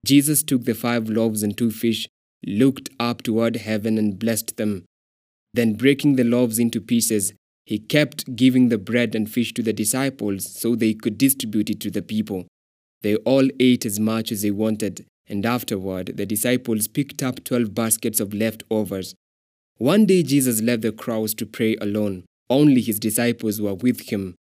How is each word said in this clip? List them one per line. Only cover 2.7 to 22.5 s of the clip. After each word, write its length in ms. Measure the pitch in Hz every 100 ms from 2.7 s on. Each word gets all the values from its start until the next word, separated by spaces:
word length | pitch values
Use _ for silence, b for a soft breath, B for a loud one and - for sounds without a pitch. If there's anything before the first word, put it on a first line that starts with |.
| 131 - -
up 220 | 120 117
toward 360 | - 110 117 113
heaven 400 | 104 110 110 110
and 220 | 107 95
blessed 360 | 113 113 - -
them. 280 | 107 98 - _ _ _ _ _ _
Then 200 | - 113
breaking 420 | 104 131 143 147 131
the 80 |
loaves 360 | 120 120 123 110
into 200 | 117 117
pieces, 540 | - 117 110 107 98 - _ _ _
he 140 | 107
kept 560 | - 147 147 - - 117
giving 340 | 131 127 123
the 80 | 113
bread 360 | 98 120 117
and 160 | 113 104
fish 240 | - 110 -
to 80 |
the 100 | 113
disciples 760 | 107 107 131 135 131 104 98 -
so 260 | - 117 120
they 180 | 110
could 240 | 110 117 107
distribute 520 | 135 123 113 104 107
it 100 | 104
to 100 | 104
the 100 | 101
people. 460 | 90 107 107 95 85 _ _ _ _ _
They 140 | 104 107
all 320 | - 135 135 -
ate 260 | 127 123 117
as 140 | 104
much 320 | 107 110 113
as 100 | 107
they 100 | 104
wanted, 540 | 101 110 110 107 - - _ _
and 180 | 104 117
afterward 680 | 120 - 101 95 92 92 -
the 80 | 101
disciples 640 | 104 123 127 127 110 107
picked 340 | - 139 -
up 220 | 131 123
twelve 320 | - 123 113 98
baskets 440 | 113 110 117 104
of 140 | 101
leftovers. 840 | 104 113 110 - 110 98 95 90 - _ _ _ _ _ _
One 280 | 120 170 208
day 180 | 185
Jesus 380 | 139 143 131 110
left 200 | 113 120
the 100 | 113
crowds 420 | 107 - 113 107 -
to 100 | 104
pray 300 | - 110 113
alone. 420 | 104 107 104 92 - _
Only 320 | _